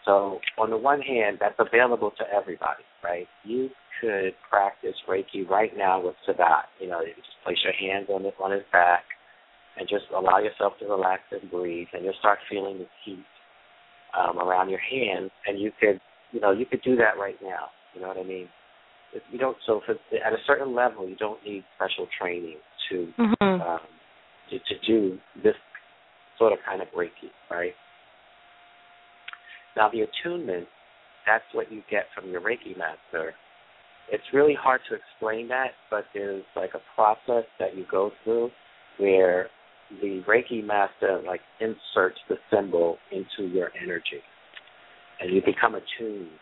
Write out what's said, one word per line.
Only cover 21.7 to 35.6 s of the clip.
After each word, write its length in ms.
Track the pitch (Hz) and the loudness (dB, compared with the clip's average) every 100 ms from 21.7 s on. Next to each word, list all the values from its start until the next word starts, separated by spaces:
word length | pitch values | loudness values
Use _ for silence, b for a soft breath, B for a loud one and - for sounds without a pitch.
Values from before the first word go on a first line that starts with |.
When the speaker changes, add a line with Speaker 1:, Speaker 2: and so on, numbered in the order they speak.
| _ | _
Speaker 1:
special 300 | 95 - 90 - | -6 -4 -8 -6
training 360 | 92 87 85 78 _ - - | -6 -6 -8 -14 _ -12 -6
to, 220 | - 82 - | -6 -6 0
Speaker 2:
Mm-hmm. 440 | 226 - 202 185 | 0 2 2 2
Speaker 1:
um, 160 | 175 165 - - _ _ _ _ - | -2 -6 -8 -20 _ _ _ _ -12
to, 80 | 98 | -10
to 280 | - 98 - | -8 -6 2
do 320 | 113 98 92 _ - | 2 2 -4 _ 0
this 120 | 107 - _ - _ _ _ _ _ - | 2 2 _ -20 _ _ _ _ _ 2
sort 140 | 113 | 4
of 60 | 98 - | 4 -2
kind 160 | 95 | -8
of 60 | 90 | -6
Reiki, 420 | 87 85 - - _ _ | -4 -6 -6 -20 _ _
right? 220 | 85 87 - - _ _ _ _ _ _ _ - _ - - - _ - - B B B - | -6 -6 -8 -20 _ _ _ _ _ _ _ -20 _ -20 -20 -20 _ -20 -20 B B B 2
Now, 120 | 107 | 2
the 120 | 113 | 4
attunement, 640 | 107 - 170 175 135 90 87 _ _ _ _ - - | -2 -2 -6 -6 -4 -6 -8 _ _ _ _ -8 2
that's 180 | 110 - | 2 2
what 200 | - 113 | -8 -8
you 100 | 107 - | -10 -4
get 140 | 104 - | -4 -4
from 160 | - 92 | -12 -10
your 100 | 90 | -4
Reiki 360 | 98 120 - 90 | -4 -4 -6 -8
master. 580 | 82 78 _ 82 80 - _ _ _ _ _ _ - | -8 -8 _ -8 -8 -10 _ _ _ _ _ _ -8
It's 140 | 104 - | -8 -2
really 220 | 135 147 | 4 4
hard 260 | 139 131 127 - | 4 2 2 -2
to 60 | 104 | -12
explain 520 | - - 110 110 117 | -12 -8 -4 -4 -4
that, 220 | 127 | -4